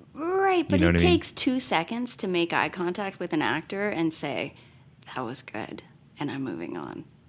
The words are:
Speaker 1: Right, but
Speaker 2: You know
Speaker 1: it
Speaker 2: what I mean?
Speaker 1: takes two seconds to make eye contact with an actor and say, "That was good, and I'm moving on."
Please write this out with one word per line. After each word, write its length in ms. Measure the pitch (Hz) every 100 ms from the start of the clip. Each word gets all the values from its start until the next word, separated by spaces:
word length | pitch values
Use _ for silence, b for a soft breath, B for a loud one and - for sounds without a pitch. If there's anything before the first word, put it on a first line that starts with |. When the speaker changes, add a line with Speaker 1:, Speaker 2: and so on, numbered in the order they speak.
| -
Speaker 1:
Right, 520 | - 330 381 392 359 311
but 120 | -
Speaker 2:
You 60 | 85
know 40 |
Speaker 1:
it 20 |
Speaker 2:
what 80 | 170
I 20 |
mean? 100 | 175 302
Speaker 1:
takes 140 | -
two 280 | - - 254
seconds 560 | - 165 165 233 240 -
to 100 | 196
make 240 | 175 170
eye 160 | 143 147
contact 480 | 185 175 180 196 -
with 120 | 175
an 100 | 156
actor 460 | 120 139 - 196 208
and 240 | 160 165
say, 420 | 156 147 104 120 - B B B _ -
"That 60 | 123
was 220 | 117 135
good, 400 | - 107 - - - - - -
and 100 | 147
I'm 120 | 135
moving 340 | 131 82 85 85
on." 280 | 69 - - -